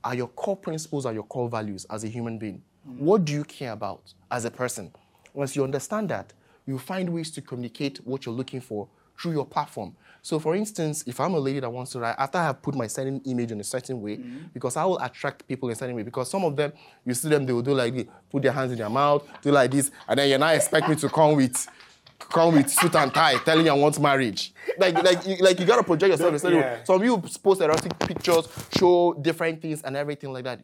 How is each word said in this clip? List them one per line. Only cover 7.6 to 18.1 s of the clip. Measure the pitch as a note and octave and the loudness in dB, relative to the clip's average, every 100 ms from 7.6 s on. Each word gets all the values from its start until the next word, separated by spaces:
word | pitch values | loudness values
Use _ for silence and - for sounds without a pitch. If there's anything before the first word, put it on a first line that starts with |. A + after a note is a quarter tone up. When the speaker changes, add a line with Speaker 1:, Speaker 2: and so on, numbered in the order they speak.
| A#2+ - C#3+ C3+ A#2 | -10 -6 -8 -6 -10
Speaker 1:
what | C3 - | -8 -6
you're | A2+ | -8
looking | C3 C3 | -8 -10
for | - G#2+ G2 _ _ - | -10 -10 -10 _ _ -10
through | F3 | -4
your | D3+ B2+ | -4 -2
platform. | E3 D3 - F#2+ - _ _ | -6 -6 -8 -12 -14 _ _
So | - D#3+ | -6 -4
for | D#3 F#3 | 0 -2
instance, | G#3+ - D#3 D3+ - | -4 -4 -4 -4 -10
if | A#2+ | -4
I'm | D#3 E3+ | -2 0
a | |
lady | C3+ C#3 | -2 -4
that | B2 | -6
wants | B2 B2 | -10 -10
to | B2+ | -6
write, | A#2 - | -6 -4
after | C3+ F3+ | -2 0
I | |
have | D#3+ C3 | -2 -2
put | - C#3 | -6 -4
my | A2 | -6
certain | - C3+ C3+ | -6 -6 -6
image | C3+ A#2+ A#2 | -4 -4 -4
in | G#2+ | -6
a | |
certain | G2 B2+ - B2+ | -6 -8 -8 -8
way, | G#2 G#2+ | -8 -10
Speaker 2:
Mm-hmm. | B2 C3 E3+ | -12 -16 -16
Speaker 1:
because | - B2+ D#3 | -8 -6 -2
I | |
will | F#3 F3+ | -2 -2
attract | B2+ - C#3+ - - | -6 -6 -8 -8 -12
people | B2+ B2 | -8 -6
in | |
a | A2 | -6
certain | B2+ A#2+ | -6 -8
way, | |
because | G#2+ C3 B2 | -6 -6 -4
some | G3 | -2
of | F3 C#3 | -2 -2
them, | C#3+ - - _ - | -4 -6 -20 _ -6
you | |
see | B2 D#3+ | -4 2
them, | D3 C3 | 2 2
they | |
will | A#2+ | 0
do | B2 | 2
like | C#3 A#2 | 0 0
this, | B2+ C3 | -2 -8